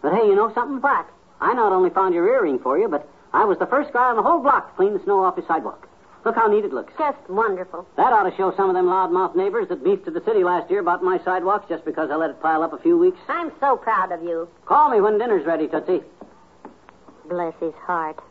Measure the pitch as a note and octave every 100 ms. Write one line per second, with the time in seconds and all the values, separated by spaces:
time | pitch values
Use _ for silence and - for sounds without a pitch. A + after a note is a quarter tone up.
0 | - F#3+ G#3+ G3 A3 - - C4+ C#4+ G#3+
1 | - - _ _ - A#3+ A3 F#3 F#3 F3+
2 | F#3+ E3+ F3 C4 F3+ B2+ B2+ C#3+ A3 C#3+
3 | - - - - G#3+ F3+ F#3 C4 C#4+ A#3+
4 | B3+ A3+ G#3+ E4 C4+ B3 - - F#3+ G3+
5 | - G3 F#3 F3+ - D#3+ - - - _
6 | - - A3 A3+ A3 G#3 G3+ C#3+ - -
7 | G3+ - - F#3+ A3+ F#3 F3+ E3 F3+ -
8 | - A3+ F#3 F3+ F#3+ F#3 F#3+ F#3 F3+ F#3
9 | F#3 F3 F#3 E3+ G3 A3 F#3+ F3+ C#3 G3
10 | F3+ E3 G3 A3 F3+ F3 - G3+ F3 F3+
11 | F#3 F3+ F3+ F3+ F3+ G#3 - E3 D#3+ D3+
12 | D#3 D3+ D#3+ C#3 D#3+ D#3+ D#3+ D3+ E3 E3+
13 | F3+ F#3 - D#4+ E4 - C#4+ B3+ - G#3
14 | F#3 F3 E3+ E3 E3+ - - C4 D4 A#3
15 | G#3 G#3+ A#3+ G3 D3 D#3+ D#3 D3+ - A#2+
16 | - - - - - - - - - -
17 | - - D3+ F3 E3+ D#3+ E3 - - F3
18 | D#3+ D#3 -